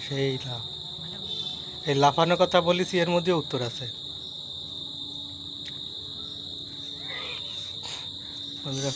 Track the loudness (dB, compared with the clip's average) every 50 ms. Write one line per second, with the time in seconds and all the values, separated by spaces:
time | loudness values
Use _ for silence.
0 | -4 -4 0 0 2 2 0 0 -4 -6 -6 -6 -6 -8 -8 -8 -10 -10 -10 -10
1 | -10 -10 -8 -8 -6 -6 -4 -4 -4 -4 -6 -6 -8 -10 -10 -4 0 2 6 8
2 | 8 8 8 8 6 6 8 6 6 8 8 6 8 8 6 4 4 4 4 4
3 | 6 6 4 4 6 6 4 4 4 2 0 0 0 -2 -2 -4 -6 -6 -6 -8
4 | -8 -8 -8 -8 -8 -8 -8 -8 -8 -8 -8 -8 -8 -8 -8 -8 -8 -8 -6 -8
5 | -6 -6 -6 -6 -6 -6 -8 -8 -8 -8 -8 -8 -6 -6 -6 -6 -6 -6 -6 -6
6 | -8 -6 -6 -6 -6 -6 -6 -6 -6 -6 -6 -6 -6 -6 -6 -6 -6 -6 -6 -6
7 | -6 -4 -4 -4 -4 -4 -4 -4 -4 -4 -4 -6 -6 -6 -6 -6 -6 -4 -6 -6
8 | -6 -6 -8 -8 -8 -8 -6 -6 -6 -6 -6 -6 -4 -4 -2 0 0 0 0